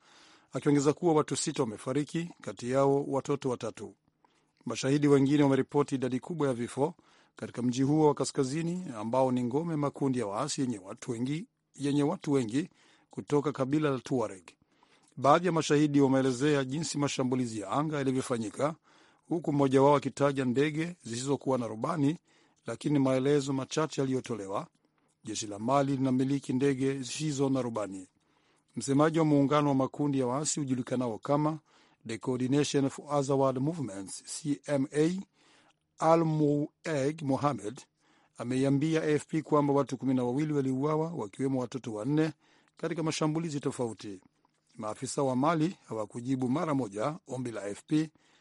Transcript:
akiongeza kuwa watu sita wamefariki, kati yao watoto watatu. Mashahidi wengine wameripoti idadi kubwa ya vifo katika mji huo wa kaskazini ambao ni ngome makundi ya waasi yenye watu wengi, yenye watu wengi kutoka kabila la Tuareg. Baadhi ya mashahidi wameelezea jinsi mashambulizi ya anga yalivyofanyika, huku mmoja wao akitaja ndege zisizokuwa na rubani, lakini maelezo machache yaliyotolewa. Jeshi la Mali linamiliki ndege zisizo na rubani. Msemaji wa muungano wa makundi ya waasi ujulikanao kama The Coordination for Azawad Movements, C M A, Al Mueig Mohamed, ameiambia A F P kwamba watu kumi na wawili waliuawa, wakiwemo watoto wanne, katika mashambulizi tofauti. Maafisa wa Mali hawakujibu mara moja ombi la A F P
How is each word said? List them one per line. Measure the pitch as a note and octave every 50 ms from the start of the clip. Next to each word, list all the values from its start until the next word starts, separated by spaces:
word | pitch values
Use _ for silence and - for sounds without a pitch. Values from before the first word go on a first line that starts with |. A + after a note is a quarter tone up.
| _ _ - - - - - _ _ _ -
akiongeza | C3 - D3+ C#3+ C#3+ C3+ D3+ C#3+
kuwa | - - E3+ D#3
watu | D3+ D3 - C#3+
sita | - - E3 D3 - C3+
wamefariki, | A2 G#2+ - - C3 B2+ C#3+ D3+ - - E3 E3+ F3 - -
kati | - - G#2 - A#2+ A#2+
yao | B2+ C3+ C#3 C#3 C#3 C#3 D3
watoto | D3 C#3 C3+ - - C#3+ C#3 - C3+
watatu. | A#2+ - - A2 G2 - G#2 G2 G2 _ _ _ _ _ _ _ _ _ _ _ _ _ -
Mashahidi | - A#2 - - C3+ C#3 D3 D3 D3
wengine | C#3+ C#3 C#3 C3+ D3 D3 D3
wameripoti | C3+ C3+ C3 B2+ - - D3 C#3 - C#3+
idadi | C3 B2+ B2 B2+ B2
kubwa | - - F3+ D#3 D3 C#3
ya | B2+
vifo | A2+ A#2+ G#2+ - C3 C#3 E3+ F3+ _ _ _ _ _ _ _ _
katika | - A2+ G#2+ - -
mji | A#2 B2+ A#2+ B2+ C3+
huo | C3+ D3+ D#3 D#3 D3
wa | C3+
kaskazini | - C3+ - - - C#3 B2+ C#3 E3 E3 E3 F3 F3+ F#3 E3 A#2+ G#2+
ambao | G#2+ A2+ A#2+ C3 C3 C3
ni | B2+ B2 B2
ngome | A#2+ A#2+ D3 E3+ F3 D#3+
makundi | D3 D3 C#3 - - C#3 C3+ C3 B2
ya | A2+ G2+
waasi | G2 A2 C#3 D3+ - -
yenye | C#3 B2 A#2 G2+
watu | F2+ G2 A2 - - -
wengi, | A#2+ A2+ B2 C3 D3 D#3+ A3+ - _ _ _ _ _
yenye | - C3+ C#3+ C#3 D3 C#3+
watu | D3 - - - D3+
wengi | C#3+ C3+ B2 G#2+ A2 C#3 F3+ - _ _ _ _ _ _ _ _
kutoka | _ - G#2 - D3 D3 C3+ D#3
kabila | B2 - C3 B2+ C#3+ D#3 D3+ D3
la | C3+ B2
Tuareg. | - - C#3 B2 A2 G2+ G2 F#2 - - - _ _ _ _ _ _ _ _ _ _ _ _ -
Baadhi | B2 C3+ D3+ F3 F3
ya | F#3
mashahidi | E3 D#3+ C#3+ - D3+ D3 D3+ D3+ C#3+ C#3+
wameelezea | C#3 C3 C3+ C3+ C3 C3+ B2+ A#2 C#3 D3+ D3 C#3 C3+
jinsi | B2+ C3+ D#3+ D#3+ - - D3+
mashambulizi | C#3+ C3+ - - C3 B2 C3 B2+ B2+ A#2 A2 G#2+
ya | G2 F#2+
anga | G#2 C3+ D3+ D#3+ D3+ C#3+
yalivyofanyika, | C3+ C3+ B2+ C3 B2 - C3 A2+ A2+ G2+ - - C3 D3+ E3 - _ _ _ _ _ _ _ _ _ -
huku | D#3 F3 D3+ E3+ D3
mmoja | C#3+ C#3 C3+ B2+ C3+
wao | C3+ C#3+ D3
akitaja | C#3 - C3+ - - C#3+ C#3+ C#3 C3+ C3
ndege | B2+ A#2 C3 C#3+ D#3 D3 D3+ D#3+ F3 F3 - -
zisizokuwa | A2+ A#2 A#2+ B2+ C#3 C#3 B2+ - C3+ C3 B2
na | A#2+ A2
rubani, | A2 G#2+ A#2+ D3+ F3 D#3+ C#3 C#3 E3+ - _ _ _ _ _ _ _ _ _
lakini | - A#2 - - D#3 D3 C#3+
maelezo | C3+ C3 C3 C3 C3 C#3+ D3 D3 C3+ C#3 C#3
machache | C3+ C3 - - D3+ D#3 D3+ - -
yaliyotolewa. | C#3 C3 C3 B2+ - - A#2+ G#2 G2 F#2+ G2 A#2 D#3+ - _ _ _ _ _ _ _ _ _ _ -
Jeshi | B2 G#2 - A2+ G#2
la | G2+ G2+
Mali | A2 B2 C3+ C#3+ C#3 C3+ C#3 B2+
linamiliki | C3+ C3 B2+ B2+ C3+ C3+ C#3 C#3 - - B2+
ndege | B2+ C#3 C#3+ C#3 B2+ C3+ C3+ C3+ C#3
zisizo | C3 A#2+ - - D3+ D#3 C#3+ C3 C#3 C3+
na | C3+ C3
rubani. | B2 A#2+ A2+ A2 G#2 F#2+ F#2+ F#2+ F#2 - _ _ _ _ _ _ _ _ _ _ _ _ -
Msemaji | - - C3+ C3+ C#3 D3 D#3+ D#3 E3
wa | D#3+
muungano | D3+ D3 C#3+ C#3 C3 D3+ D3 D3 D3
wa | C#3
makundi | C3+ C3 B2 - - D3 D3 C#3 C3+
ya | B2+ A#2+
waasi | B2 C#3+ D3+ C#3 - D#3+
ujulikanao | D3 C3 C3 B2 A#2+ - B2+ B2 B2+ A#2+ G#2+ G2
kama | - - C#3+ C#3+ D3+ D3+ D#3+ D3+ - _ _ _ _ _ _ _ - A2+
The | A2+ A2
Coordination | - B2+ B2+ A#2+ B2+ B2 C3+ D3 C#3+ - - C#3+ C3+ C3+
for | - - - C#3 D3
Azawad | C#3+ C#3 C3 C#3 C3+ C3+ C3+ B2+ C3
Movements, | C3 D3+ F3 E3+ C3+ G#2+ G2 G2 G2 F2+ - - -
C | - - - - C#3+ C#3+ - -
M | - D3 C3+ C3+ - -
A, | D3 D#3 E3 F3+ F#3+ G3+ - _ _ _ _ _ _ _ _ _ _ _ _ _ -
Al | - D#3+ E3 E3 E3
Mueig | D#3+ D#3 D3+ D3+ C#3+ D3 D3 D3 - _ _ - F3 D#3 C#3 C3 C#3+ D#3+ D#3+
Mohamed, | D#3 C3+ C3+ A#2+ C#3 D3 C3+ G#2 G#2 G#2 B2 C#3 - _ _ _ _ _ _ _ _ _ _ -
ameiambia | A#2+ A#2+ B2+ C3 C3+ C#3 C#3 C#3 D3 D#3+ D#3+ D#3 D#3+
A | D#3
F | D3+ C#3+ - -
P | - D#3+
kwamba | D3 - D#3 D3 C#3+ C#3+ C#3
watu | C#3+ C#3 B2 C3+ A2+
kumi | B2 C3+ C3
na | B2+ B2
wawili | B2 B2 C#3+ D#3 D3+ D3+
waliuawa, | C#3+ C3+ C3+ C3 C3 C#3 D3+ D#3 D#3 D#3 E3 E3+
wakiwemo | C3+ A2 G2 - - C3 C#3 C3+ B2+
watoto | B2 A#2 - B2 - A#2 G#2+
wanne, | G#2 G#2+ C3+ D3 D3+ D#3+ D#3+ - _ _ _ _ _ _ _ _ -
katika | - E3+ F3 F3 D#3+
mashambulizi | D#3+ D3+ - D#3+ D#3 D3+ D#3+ E3 E3+ C#3+ C#3+
tofauti. | - C#3+ A#2+ - B2+ A2+ G#2+ - - G#2+ G2 F#2 - _ _ _ _ _ _ _ _ _ _
Maafisa | A2+ A2+ G#2+ G#2+ - C3+ B2 - - C#3+
wa | C3 B2+
Mali | B2 C#3 D#3 F3 D#3+ D3+ F3+ F#3 - _ -
hawakujibu | A#2 A2 G#2+ - - B2 A#2+ B2+ C3+ C3 B2+ A#2+
mara | C3 D#3+ F3+ D#3+ C#3+
moja | C3+ B2 G2+ G2 G#2 A2 C#3+ D#3 - - -
ombi | C3+ B2+ B2+ B2
la | A2 G#2 G2
A | G2+
F | G2+ - - -
P | D#3 D3+ D#3+ D#3 - _ _ _ _ _